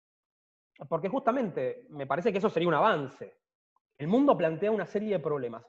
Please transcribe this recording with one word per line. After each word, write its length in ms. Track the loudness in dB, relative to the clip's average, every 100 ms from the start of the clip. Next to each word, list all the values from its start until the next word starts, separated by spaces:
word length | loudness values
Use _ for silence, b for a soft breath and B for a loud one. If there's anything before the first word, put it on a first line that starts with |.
| _ _ _ _ _ _ _ -18 -4
porque 200 | -4 -2
justamente 760 | -2 0 0 0 -2 -4 -4 -12
me 180 | -8 -4
parece 240 | 0 0
que 80 | 0
eso 100 | 0
sería 180 | 2 2
un 60 |
avance. 640 | 4 4 2 -2 -10 -18 -20 _ _ _ _ _ -8
El 100 | 0
mundo 280 | 4 4 4
plantea 360 | 2 0 0
una 160 | 0 -2
serie 240 | -4 -2
de 80 | -2
problemas. 440 | -2 -2 -4 -8